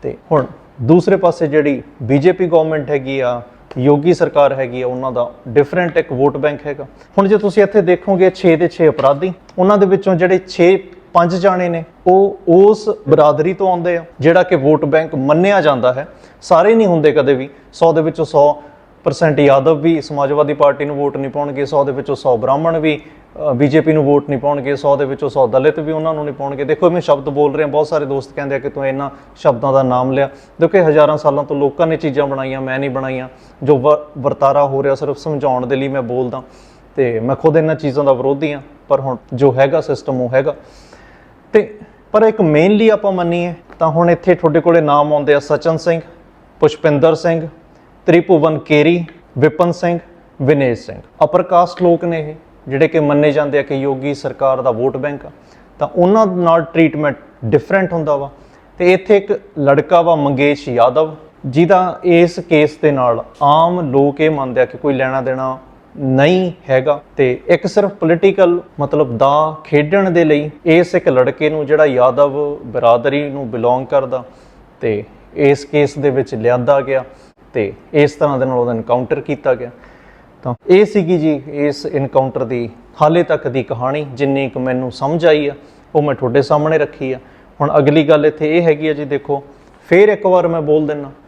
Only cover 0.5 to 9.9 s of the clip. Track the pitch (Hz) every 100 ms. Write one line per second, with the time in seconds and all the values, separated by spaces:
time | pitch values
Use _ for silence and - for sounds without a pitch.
0.5 | - - - 117 170 170 190 175 170 160
1.5 | 139 147 135 - _ 113 139 160 185 180
2.5 | 165 160 156 135 147 131 135 123 120 117
3.5 | - - - 131 147 156 170 160 143 139
4.5 | 135 131 123 127 127 131 123 120 - 120
5.5 | 117 143 175 175 165 - 127 143 175 151
6.5 | 143 151 143 139 - - - 196 208 208
7.5 | 185 196 214 175 175 - 190 185 180 180
8.5 | 160 170 - 160 - 135 143 185 175 _
9.5 | - 185 208 190